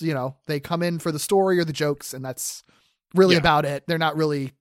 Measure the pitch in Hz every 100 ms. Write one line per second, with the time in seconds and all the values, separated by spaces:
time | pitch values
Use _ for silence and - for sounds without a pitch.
0 | 160 143 127 135 - 151 - 170 175 170
1 | 170 151 - 196 190 180 165 147 151 147
2 | - 131 131 127 - - _ _ _ _
3 | _ 180 185 175 165 151 143 143 - 165
4 | 160 151 156 147 135 -